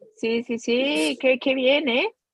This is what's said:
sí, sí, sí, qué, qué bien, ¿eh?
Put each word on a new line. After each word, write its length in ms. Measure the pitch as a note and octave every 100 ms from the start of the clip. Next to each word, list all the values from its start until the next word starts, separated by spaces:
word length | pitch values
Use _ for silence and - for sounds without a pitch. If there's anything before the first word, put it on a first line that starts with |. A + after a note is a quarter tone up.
| - -
sí, 260 | A3+ A#3
sí, 160 | B3 A#3
sí, 580 | - A#3+ C#4 D4+ D#4 C4+
qué, 180 | C4 B3+
qué 140 | C#4 C4
bien, 320 | B3+ C#4+ D4
¿eh? 260 | A#3+ G#4 _ _